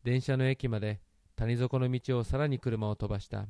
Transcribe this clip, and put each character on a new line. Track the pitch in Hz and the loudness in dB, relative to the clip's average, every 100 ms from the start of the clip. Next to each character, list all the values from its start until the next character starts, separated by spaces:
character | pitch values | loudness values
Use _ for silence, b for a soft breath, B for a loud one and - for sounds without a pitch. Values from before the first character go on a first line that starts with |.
電 | 120 127 | 0 0
車 | 123 131 | 0 2
の | 131 | 2
駅 | 135 127 | 0 -2
ま | 107 | -2
で | 107 104 - _ _ - | -2 -6 -10 _ _ -4
谷 | 113 120 | 0 2
底 | 123 131 | 2 2
の | 127 | 2
道 | 127 - 127 | 0 0 -2
を | |
さ | 113 135 | 0 0
ら | 147 | 0
に | 131 | 0
車 | 127 113 107 | 0 0 0
を | 104 | -2
飛 | 107 | -2
ば | 101 | -4
し | - | -4
た。 | 101 | -8